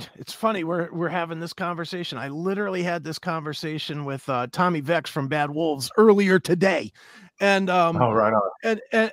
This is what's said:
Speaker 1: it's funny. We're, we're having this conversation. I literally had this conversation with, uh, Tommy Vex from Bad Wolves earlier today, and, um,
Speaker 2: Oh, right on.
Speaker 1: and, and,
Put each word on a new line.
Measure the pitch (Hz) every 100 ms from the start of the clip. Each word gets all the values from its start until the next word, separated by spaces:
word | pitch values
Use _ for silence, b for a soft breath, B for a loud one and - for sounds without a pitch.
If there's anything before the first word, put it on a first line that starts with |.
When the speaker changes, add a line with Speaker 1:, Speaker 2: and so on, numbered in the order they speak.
| - -
Speaker 1:
it's | 143
funny. | - 220 202
We're, | 160 175 170
we're | 165 170
having | 175 165 165
this | 170
conversation. | - 175 170 165 180 170 127
I | 135
literally | 147 185 196 208 185
had | 180 170
this | 151 156
conversation | 185 160 151 143 160 156 - 147
with, | 139 135 -
uh, | 127 120
Tommy | - 180 160
Vex | 139 170 -
from | 151 135
Bad | 147 147
Wolves | 151 165 139 123 -
earlier | 220 202 196 185
today, | - 175 190 165 107 b b b b -
and, | 202 196 190
um, | 180 165 165
Speaker 2:
Oh, | 120
right | 110 107
on. | 110 95 -
Speaker 1:
and, | 226 214 -
and, | 226 220